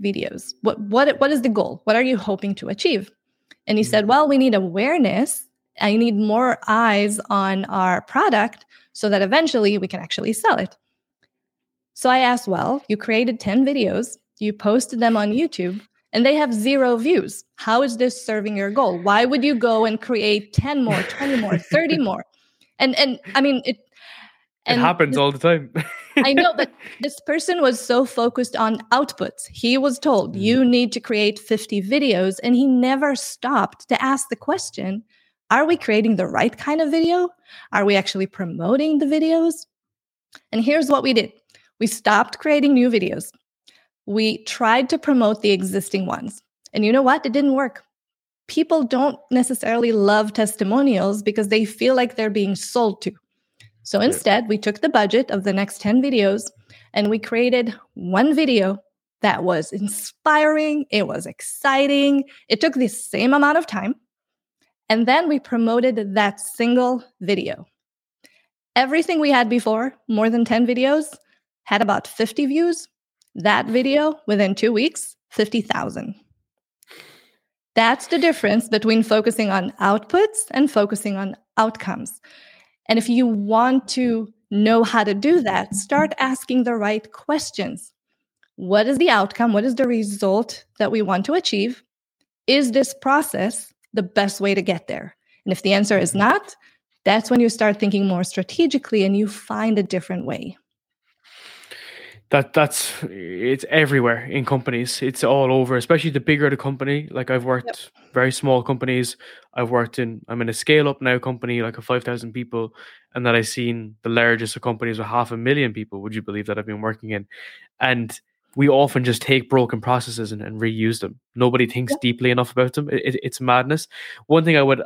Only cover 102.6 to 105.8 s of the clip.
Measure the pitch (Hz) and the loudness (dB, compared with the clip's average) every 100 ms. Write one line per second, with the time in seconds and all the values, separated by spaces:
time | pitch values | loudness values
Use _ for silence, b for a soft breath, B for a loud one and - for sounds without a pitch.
102.6 | 151 - - - - 95 87 90 120 135 | 2 0 -8 -10 -12 -12 -12 -4 -2 -2
103.6 | - 156 147 139 120 117 127 139 120 135 | 0 2 2 2 2 0 -4 -6 -2 -2
104.6 | 123 120 123 - 135 131 131 139 131 131 | -2 -4 -4 -4 -6 -2 2 2 2 2
105.6 | 127 127 | 0 -2